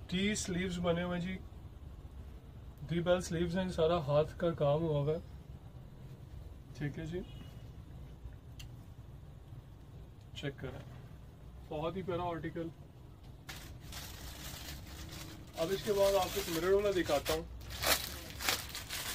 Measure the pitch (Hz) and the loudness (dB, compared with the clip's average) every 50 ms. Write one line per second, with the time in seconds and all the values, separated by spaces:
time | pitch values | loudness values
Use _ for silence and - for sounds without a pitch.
0 | - - 175 180 196 202 214 202 - - 185 175 185 196 175 175 175 175 165 170 | -6 0 2 4 4 4 4 2 0 0 0 0 0 0 0 2 4 4 4 4
1 | 175 180 175 175 170 185 190 185 - - - - - - - - - - - - | 4 2 0 0 0 -2 -2 -4 -6 -10 -12 -12 -12 -12 -12 -12 -12 -12 -12 -12
2 | - - - - - - - - - - - - - - - - - 135 160 170 | -12 -12 -10 -10 -12 -10 -12 -12 -14 -14 -14 -14 -12 -14 -12 -8 -4 0 2 2
3 | 170 175 180 185 175 - 175 165 175 175 165 190 185 185 175 - 160 160 170 175 | 6 6 6 6 6 2 2 2 2 4 4 2 2 2 4 6 6 8 8 6
4 | 151 135 143 147 156 151 - - 185 170 165 - 151 143 143 156 170 165 151 143 | 4 6 6 6 6 6 4 2 2 2 4 6 6 6 6 6 6 4 4 4
5 | 143 147 156 175 - - - - - - - - - - - - - - - - | 4 4 2 2 0 -6 -10 -12 -12 -12 -12 -12 -12 -12 -14 -12 -14 -12 -14 -12
6 | - - - - - - - - - - - - - - - - 151 143 135 - | -12 -12 -12 -12 -12 -12 -12 -10 -10 -10 -12 -12 -12 -12 -6 -4 -2 -2 -2 -4
7 | 160 156 170 180 - - - - - - - - - - - - - - - - | -4 -4 -4 -4 -4 -6 -8 -10 -10 -10 -12 -12 -12 -12 -12 -12 -12 -12 -12 -12
8 | - - - - - - - - - - - - - - - - - - - - | -12 -12 -14 -12 -12 -12 -12 -12 -14 -14 -12 -12 -12 -12 -12 -12 -14 -14 -14 -14
9 | - - - - - - - - - - - - - - - - - - - - | -14 -14 -14 -14 -14 -14 -14 -14 -14 -14 -14 -14 -14 -14 -14 -14 -14 -14 -14 -14
10 | - - - - - - - - - 143 139 - - 131 - - - - - - | -14 -14 -14 -16 -16 -12 -8 -4 -4 -4 -4 -4 -6 -8 -6 -8 -10 -10 -12 -12
11 | - - - - - - - - - - - - - - 160 151 156 165 170 190 | -12 -12 -14 -14 -14 -14 -16 -14 -14 -14 -14 -12 -8 -4 -2 0 0 0 0 -2
12 | 175 160 175 170 180 175 170 156 147 165 - 170 165 165 - - - - - - | 0 0 0 2 2 0 0 0 -2 -2 -2 -2 -4 -4 -6 -10 -16 -16 -16 -16
13 | - - - - - - - - - - - - - - - - - - - - | -16 -16 -16 -16 -14 -14 -14 -14 -12 -12 -10 -10 -10 -10 -12 -12 -10 -10 -8 -8
14 | - - - - - - - - - - - - - - - - - - - - | -8 -8 -10 -10 -10 -10 -10 -8 -10 -8 -8 -8 -8 -8 -8 -8 -8 -10 -10 -10
15 | - - - - - - - - - - - - 165 170 196 190 - 220 202 196 | -10 -8 -8 -8 -10 -10 -10 -10 -12 -8 -2 0 2 2 2 2 4 4 6 8
16 | 196 196 196 196 185 175 - 202 190 185 165 160 170 185 196 202 208 202 196 180 | 8 10 10 8 6 4 2 0 0 2 2 4 6 8 8 8 8 6 6 4
17 | 165 - 156 139 - - 156 160 170 - - - - - - - - - - - | 4 6 4 4 6 4 2 2 2 -2 -8 -10 -8 -8 -6 0 4 4 4 4
18 | - - - - - - - - - - - - - - - - - - - - | 2 -2 -6 -6 -8 -8 -8 -4 0 0 0 0 -2 -4 -6 -6 -6 -4 -4 -4
19 | - - - | -4 -4 -4